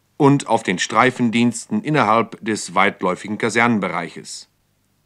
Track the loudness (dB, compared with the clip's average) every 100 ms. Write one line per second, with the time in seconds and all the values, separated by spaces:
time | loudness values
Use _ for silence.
0 | _ _ 4 4 2 -2 0 -4 0 2
1 | 2 2 0 2 2 0 -6 -6 0 0
2 | 4 2 0 -6 -6 -6 -4 0 0 0
3 | -4 -4 -6 -4 -2 2 2 2 0 -4
4 | -8 -12 -16 -16 -18 _ _ _ _ _